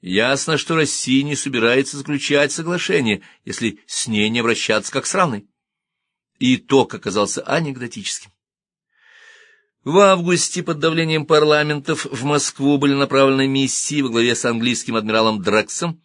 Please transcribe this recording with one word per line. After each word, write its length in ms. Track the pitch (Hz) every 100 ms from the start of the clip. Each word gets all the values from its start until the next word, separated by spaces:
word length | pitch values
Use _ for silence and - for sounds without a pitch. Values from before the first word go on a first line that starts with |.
Ясно, 560 | 90 95 120 135 - 151
что 200 | - 165
Россия 480 | 147 - - 131
не 100 | 143
собирается 600 | 143 - 123 113 123 139 143
заключать 560 | 139 147 - 143 143
соглашение, 720 | 156 165 175 - 175 120 98 - _
если 360 | - - 117 101 _
с 180 | - -
ней 220 | 107 107
не 100 | 117
обращаться 540 | 117 113 - 107 98
как 140 | 135 -
с 80 | -
равной». 320 | 180 107 - _ _ _ _ _ _ _ _ _
Итог 560 | 127 127 _ 139 120
оказался 480 | 107 - 98 101 -
анекдотическим. 880 | - 147 160 127 120 110 98 - - _ _ _ _ _ _ _ _ _ - - _ _ _ _
В 160 | - 175
августе 640 | 202 185 175 175 - 180
под 160 | 165 156
давлением 480 | 160 160 160 156 147
парламентов 800 | 156 151 151 151 147 139 156 -
в 140 | 131
Москву 560 | 135 147 - - 139 143
были 160 | 143
направлены 540 | 139 139 135 135 135 135
миссии 520 | 135 135 - - 147
во 100 | 135
главе 260 | 117 117 117
с 80 |
английским 500 | 123 117 120 117 -
адмиралом 480 | 113 107 110 110 107
Дрексом 580 | 92 104 - - 175 165